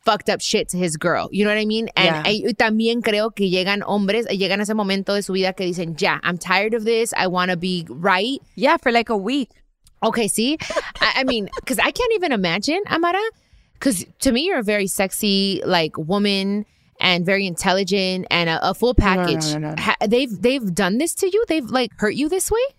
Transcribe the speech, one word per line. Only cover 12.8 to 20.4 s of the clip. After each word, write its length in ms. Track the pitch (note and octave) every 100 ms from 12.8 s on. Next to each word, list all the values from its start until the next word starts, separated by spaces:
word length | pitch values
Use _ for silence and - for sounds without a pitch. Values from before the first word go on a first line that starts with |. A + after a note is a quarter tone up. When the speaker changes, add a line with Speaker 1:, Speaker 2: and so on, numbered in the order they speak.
| G#4
Speaker 1:
Amara, 300 | D#4+ F4 F#4 A4 - _ - _ _
'cause 260 | - F#3+ - _
to 120 | -
me, 100 | A#3 E4
you're 140 | F4
a 20 |
very 240 | G3+ G#3 G3
sexy, 760 | - F#3+ - G#3+ G3 G3 F#3+ -
like, 320 | F3+ D#3+ -
woman 640 | D#3 G3+ G3+ G3 G3 G3+ G#3 _ _ _
and 260 | - F3 F3
very 200 | G3 F#3+
intelligent 800 | E3+ G3 F#3 G3 G3+ F#3 F#3 -
and 180 | - E3+
a, 220 | E3 -
a 20 |
full 200 | F#3 A#3+ B3+
Speaker 2:
No, 80 | G#3
no, 80 |
no, 80 | F#3 F3+
Speaker 1:
package. 260 | E3 D#3
Speaker 2:
no, 40 | D3+
no. 160 | D3+ D#3
Speaker 1:
Ha-, 200 | E3 - G#3
they've, 340 | A#3+ C4+ G3